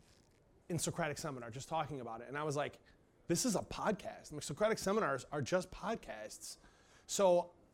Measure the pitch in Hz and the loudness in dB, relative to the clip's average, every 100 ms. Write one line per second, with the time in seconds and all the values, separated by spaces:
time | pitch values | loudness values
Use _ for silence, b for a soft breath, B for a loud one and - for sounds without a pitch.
0 | B B B _ _ - - 170 - 160 | B B B _ _ -18 -6 -4 -2 0
1 | 156 143 156 127 117 123 - 160 147 143 | -2 -2 -6 -6 -8 -10 -4 -2 -2 -4
2 | 117 113 120 143 156 143 135 - b b | -8 -8 -6 -4 -2 0 -2 -4 b b
3 | _ _ - 170 262 175 - - 160 214 | _ _ -2 0 2 0 -2 -2 0 0
4 | - 90 - 151 - 143 214 214 190 214 | -4 -12 -10 -10 -6 2 2 2 2 2
5 | 160 135 - 151 123 180 160 - 190 233 | 2 0 -2 -4 2 2 0 -6 -4 -4
6 | - 107 214 - - - B B B B | -6 -10 -10 -12 -14 -14 B B B B
7 | B - 190 175 175 - - | B 6 8 8 4 -4 -8